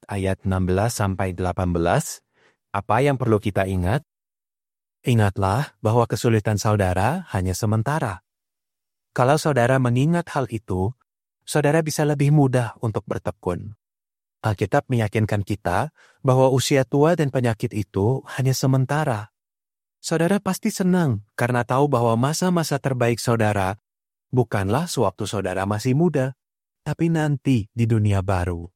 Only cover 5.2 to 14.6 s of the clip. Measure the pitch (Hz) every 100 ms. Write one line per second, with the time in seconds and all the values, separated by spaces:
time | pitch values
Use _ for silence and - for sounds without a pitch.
5.2 | 104 - 95 110 147 _ 110 120 117 113
6.2 | 120 110 110 104 110 104 92 90 107 180
7.2 | 170 98 92 90 110 110 113 156 123 -
8.2 | _ _ _ _ _ _ _ _ _ -
9.2 | 127 156 165 131 120 131 123 120 147 175
10.2 | 165 143 127 110 - 90 95 - _ _
11.2 | _ _ - 151 143 160 156 - 147 147
12.2 | 143 151 135 123 117 - 117 107 - 113
13.2 | - - - 87 98 104 _ _ _ _
14.2 | _ _ 113 107